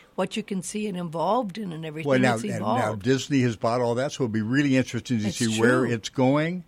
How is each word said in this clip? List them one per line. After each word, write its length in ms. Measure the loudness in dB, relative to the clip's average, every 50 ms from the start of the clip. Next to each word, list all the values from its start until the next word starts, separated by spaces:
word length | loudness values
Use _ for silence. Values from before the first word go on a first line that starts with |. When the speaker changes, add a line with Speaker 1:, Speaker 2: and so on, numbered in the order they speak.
| -20 _ _
Speaker 1:
what 200 | -4 -4 -2 -4
you 60 | -6
can 220 | -6 -4 -6 -6 -6
see 240 | -6 -6 -6 -6
and 100 | -4 -4
involved 640 | -6 -6 -6 -4 -2 0 2 2 0 0 -2 -6 -8
in 120 | -8 -8
and 140 | -8 -8 -8
everything 240 | -8 -8 -4 0 2
Speaker 2:
Well, 80 | 2
now, 140 | 4 4 2
Speaker 1:
that's 100 | 2 0
Speaker 2:
and 140 | -2 -4 -4
Speaker 1:
evolved. 260 | -4 -2 0 0 0
Speaker 2:
now 140 | 0 -2 -2
Disney 460 | -2 0 2 2 2 0 0 0 2
has 140 | 2 2 0
bought 260 | 0 0 0 0 2
all 120 | 2 0 0
that, 180 | 0 -2 -2 -2
so 100 | -2 -2
it'll 100 | -2 0
be 80 | -2
really 340 | 0 0 2 2 2 4 4
interesting 440 | 2 2 0 -2 -6 -2 0 0 0
to 80 | 0
Speaker 1:
It's 100 | 0 0
Speaker 2:
see 220 | 0 0 0 2 4
where 200 | 4 4 4 4 2
Speaker 1:
true. 60 | 0
Speaker 2:
it's 180 | -2 -4 -6 -4
going. 540 | 0 2 4 4 4 2 2 0 -4 -6 -10